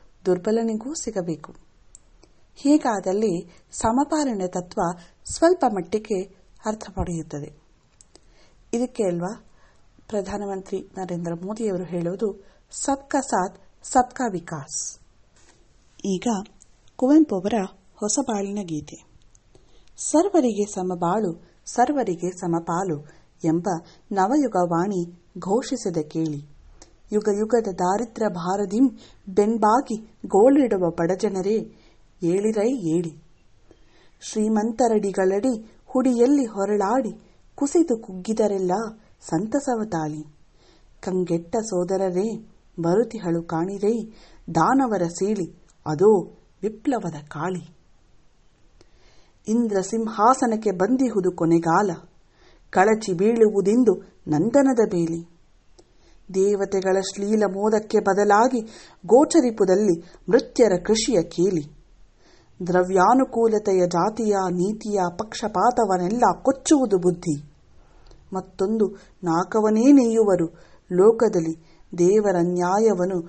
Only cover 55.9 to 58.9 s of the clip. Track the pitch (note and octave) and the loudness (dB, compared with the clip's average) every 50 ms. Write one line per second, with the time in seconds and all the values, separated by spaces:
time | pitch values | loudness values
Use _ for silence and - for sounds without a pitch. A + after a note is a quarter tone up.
55.9 | _ _ _ - - - - - F3+ F#3+ F#3+ G3+ G#3 G3 G3 F#3+ G3 F#3+ F#3 F#3+ | _ _ _ -20 -20 -20 -18 -4 0 2 2 2 2 0 0 -2 -2 -2 0 2
56.9 | F#3 F#3+ F#3 F#3+ - G3+ G3+ G3+ A3 G#3+ G#3 F#3 F#3+ G3 G#3 A3 G#3+ G#3+ G#3+ - | 0 0 0 -4 -6 -6 -2 0 2 2 2 0 0 -2 0 0 0 0 0 0
57.9 | - G#3 G#3 G3 F#3 G3+ G#3 G#3 G3+ G#3 A#3 C4 B3+ A#3 A3 - - - - - | 0 0 2 2 2 2 4 4 4 4 4 2 2 -2 -4 -8 -14 -20 -20 -20